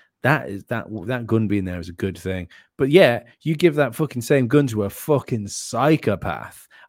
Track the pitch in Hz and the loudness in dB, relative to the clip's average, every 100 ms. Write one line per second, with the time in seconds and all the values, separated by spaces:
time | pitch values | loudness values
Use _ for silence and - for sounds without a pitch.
0 | _ _ 127 147 - 98 - 117 - 110 | _ _ -2 0 -2 -12 -8 -8 -8 -10
1 | 90 127 113 110 107 101 92 90 80 87 | -6 -6 0 0 2 0 -2 -6 -10 -6
2 | 98 82 92 92 90 - _ - 135 160 | -6 -6 -6 -6 -8 -16 _ -4 4 6
3 | 160 120 - _ 151 156 175 147 135 113 | 6 4 -4 _ -4 2 2 2 0 0
4 | 156 123 113 143 123 143 139 107 104 - | -4 -4 0 2 4 4 2 0 -4 -4
5 | - 143 - 120 101 - - 113 139 156 | 0 0 0 -6 -6 -10 -8 0 2 2
6 | - 98 101 65 - - - - | 2 -2 -4 -8 -10 -18 -20 -20